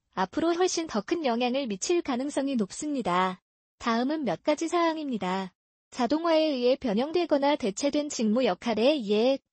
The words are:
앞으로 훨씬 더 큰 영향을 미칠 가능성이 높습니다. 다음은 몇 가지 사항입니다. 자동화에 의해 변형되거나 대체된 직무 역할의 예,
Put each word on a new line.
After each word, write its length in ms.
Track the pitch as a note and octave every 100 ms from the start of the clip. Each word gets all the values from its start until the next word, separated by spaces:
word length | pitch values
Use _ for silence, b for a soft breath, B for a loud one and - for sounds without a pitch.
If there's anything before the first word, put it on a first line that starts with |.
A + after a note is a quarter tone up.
| _
앞으로 400 | - F#3+ D4+ E4
훨씬 320 | E4+ F#4 - E4
더 160 | G#3+
큰 240 | - F4 C#4
영향을 400 | A3+ B3 C4 C4
미칠 340 | F#3+ - F4
가능성이 540 | D4 B3 C#4+ D4 C#4 B3+
높습니다. 840 | F#3+ - D4+ C#4 G3 F3+ F#3 F3+ _ _ _ -
다음은 460 | A#3+ A3+ B3+ D#4+ A#3+
몇 180 | D#3+
가지 240 | - D4+ E4
사항입니다. 840 | F4 E4 D#4+ C#4+ A3+ F#3 F#3+ F#3+ - _ _ _
자동화에 500 | - A#3 D#4 E4+ D#4+
의해 360 | D#4 C4 B3 C4+
변형되거나 800 | A#3+ G3+ D4 F4 F4 C#4+ C#4 D4
대체된 540 | G#3+ G3+ C#4+ D4 D4
직무 360 | - A3 A3+ B3
역할의 640 | F3+ A#3+ A3 B3 D#4 G3+
예, 280 | G#3 B3 C4+ _